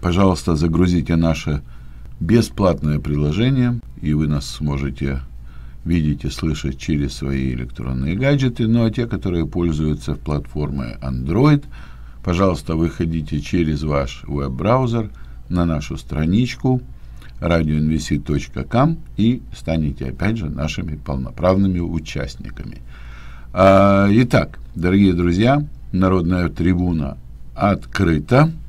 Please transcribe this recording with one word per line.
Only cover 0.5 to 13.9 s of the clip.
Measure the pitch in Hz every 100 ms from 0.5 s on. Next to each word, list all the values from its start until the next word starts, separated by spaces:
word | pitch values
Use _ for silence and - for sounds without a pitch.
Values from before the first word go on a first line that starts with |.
| 80
загрузите | 85 80 90 87 73 82
наше | 82 80 - 76 - - - - - -
бесплатное | 85 117 107 - 98 73 76 73
приложение, | 71 73 73 82 123 135 123 120 - -
и | 80
вы | 76 76
нас | 73 71
сможете | - 73 69 69 67 67 67 65 - - - - -
видеть | - 87 76 69 -
и |
слышать | - 80 76 69 67
через | - 76 71
свои | - 67 67 65
электронные | 62 62 - 58 65 67 92
гаджеты. | 135 143 131 117 113
Ну, | 117 113
а |
те, | 110 120
которые | 95 98 87 78
пользуются | 85 87 76 78 71 - 71
платформой | - 73 71 76 73 67 60 57
Android, | 67 64 64 92 147 147 143 - - - - -
пожалуйста, | - 90 98 80 - 82
выходите | 82 - 85 82 76 76
через | 73 90 80 76
ваш | 76